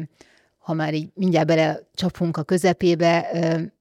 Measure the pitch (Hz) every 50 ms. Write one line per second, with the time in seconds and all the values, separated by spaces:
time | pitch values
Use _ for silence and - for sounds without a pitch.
0 | 160 - _ _ - _ _ _ _ _ _ _ _ - 160 160 156 156 156 156
1 | 160 - _ - 185 185 165 160 160 156 165 160 160 156 160 - - _ _ -
2 | 185 175 - - 175 170 160 160 147 - 185 175 - 185 170 - 185 175 170 156
3 | 170 170 170 170 - - - 165 165 165 165 160 165 - - _